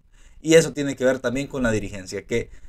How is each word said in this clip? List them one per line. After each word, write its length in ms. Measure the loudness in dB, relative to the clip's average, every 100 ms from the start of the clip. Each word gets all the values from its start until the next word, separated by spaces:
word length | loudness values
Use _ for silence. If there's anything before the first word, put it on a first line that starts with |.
| _ _ -20 -8
Y 140 | 6
eso 180 | 6 6
tiene 240 | -2 -4 0
que 80 |
ver 140 | 0 0
también 300 | -2 -4 -6
con 140 | -2
la 80 | 0
dirigencia, 560 | -2 -4 -10 -10 -10 -4
que 240 | -4 -4 -12